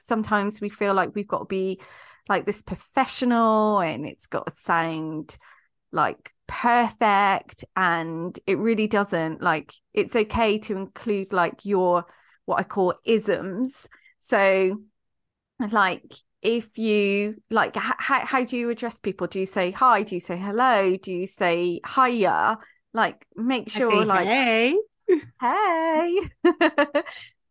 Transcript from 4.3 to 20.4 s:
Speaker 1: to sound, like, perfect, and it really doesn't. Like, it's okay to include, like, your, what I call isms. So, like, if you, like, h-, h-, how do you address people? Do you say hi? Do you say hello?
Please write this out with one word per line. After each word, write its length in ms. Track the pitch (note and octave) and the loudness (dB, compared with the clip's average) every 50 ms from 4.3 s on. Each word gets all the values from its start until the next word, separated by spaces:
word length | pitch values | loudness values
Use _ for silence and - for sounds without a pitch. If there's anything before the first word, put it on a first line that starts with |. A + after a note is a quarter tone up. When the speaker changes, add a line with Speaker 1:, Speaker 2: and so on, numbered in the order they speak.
| - - - - | -8 -8 -8 -8
Speaker 1:
to 80 | - - | -12 -12
sound, 800 | - - F3 E3+ E3 E3 D#3+ D#3+ D#3+ D#3 D#3+ D#3 D3+ - - - _ - - _ _ _ _ _ _ _ - | -4 -2 0 0 0 -2 -4 -6 -6 -6 -8 -10 -10 -12 -18 -20 _ -20 -20 _ _ _ _ _ _ _ -2
like, 400 | - D3 G#2 - - _ - _ _ _ - | 0 0 0 -2 -6 _ -20 _ _ _ -14
perfect, 1160 | - - - A#3+ A#3+ A#3+ A#3+ G#3+ - _ A#3 G#3+ G3+ G3 G3+ G3 G3 - - - - - - - _ | -12 -2 0 2 4 4 2 0 0 _ 2 4 4 4 4 2 2 0 -4 -10 -20 -20 -20 -10 _
and 600 | F#3+ F#3 F3 E3+ E3+ E3 E3 E3 E3 E3 F3+ - - - | 0 0 2 0 0 -2 -4 -6 -6 -6 -8 -10 -8 -4
it 120 | - G3 - | -2 -2 0
really 300 | G#3 A3+ A3+ G3+ A3 G#3+ | 2 0 2 2 0 0
doesn't. 540 | A3 G3+ G3+ G3 - E3+ D#3+ D#3+ D#3+ - | 2 0 0 0 0 -2 -2 -2 -4 -4
Like, 300 | - F3+ D#3+ D#3 - - - - _ _ _ | -2 -2 -2 -2 -4 -10 -20 -20 _ _ _
it's 220 | G#3 G3+ G3+ - | -2 -2 0 0
okay 420 | A#3+ G#3 G#3+ - A3+ A#3 G#3+ G#3 G#3+ | -2 -2 0 0 0 2 2 0 0
to 160 | G#3+ - G#3 | -2 -6 -6
include, 560 | F#3+ G3 F#3+ - - - A#3 G#3 G3 F#3+ F#3+ | -6 -6 -10 -12 -12 -6 -4 -4 -4 -4 -2
like, 320 | G#3 F#3 E3+ D#3+ - - - | 0 0 0 0 -2 -8 -4
your, 420 | G3+ G3+ F#3 F#3 F3+ F3 F3 F3 - - _ _ _ _ _ _ | -2 0 2 2 2 2 0 -2 -4 -16 _ _ _ _ _ _
what 140 | - F3 - | -4 -2 -2
I 40 | F#3 | -2
call 320 | - - G3+ F#3 F3+ - - _ | -4 -2 0 0 0 0 -2 _
isms. 800 | - A3+ G#3+ G#3+ G#3 F3+ - - F#3+ F3+ G3 B3+ C4 - - - - - - _ _ _ _ | 0 0 0 2 0 -2 -2 -2 -6 -4 -4 -6 -6 -6 -12 -20 -20 -20 -20 _ _ _ _
So, 640 | _ - - G#3 G3 G3 F#3+ F#3+ F#3+ F#3 G3 G#3+ - _ _ _ _ _ _ _ _ _ _ _ _ _ _ _ B3 G#3 | _ -2 2 4 4 4 4 4 2 2 0 -4 -10 _ _ _ _ _ _ _ _ _ _ _ _ _ _ _ -6 -2
like, 420 | A3 G#3+ G3 F#3 F3 - - - - - _ _ _ _ | 2 2 2 2 0 -4 -10 -20 -20 -20 _ _ _ _
if 360 | - G#3 A#3 A#3+ A3+ - _ - | -2 0 0 0 -4 -6 _ -4
you, 580 | A3 A3 G#3+ G#3 G3+ G3+ G3 G3+ G#3 G#3 G#3+ - _ _ | 0 2 2 2 2 2 2 0 -2 -2 -6 -10 _ _
like, 280 | A3 A3+ E3 - - F#3+ | 0 0 0 0 -2 -6
h-, 60 | G#3 | -4
h-, 420 | A#3 - - - - C#4 B3 - | -4 -4 -4 -2 -2 0 0 0
how 180 | - - C4+ C4 | 0 0 -2 -2
do 140 | - - A#3+ | 0 -4 -4
you 140 | A#3+ A#3 | -2 -4
address 280 | A#3 A3+ B3 A#3 - - | -4 -4 -6 -10 -10 -6
people? 280 | - G#3 F#3+ - F3+ E3+ | -6 -6 -4 -4 -6 -6
Do 120 | - F#3+ | -4 -4
you 60 | F#3+ | -6
say 260 | F#3 - G#3 F#3 F3 | -4 -2 -2 -2 -2
hi? 320 | F#3 - C4 B3+ A#3 - A3 | 0 2 4 4 4 4 2
Do 120 | G#3+ F#3 | -2 -6
you 60 | F3+ | -8
say 160 | - - F3+ | -6 -6 -8
hello? 600 | F3 | -6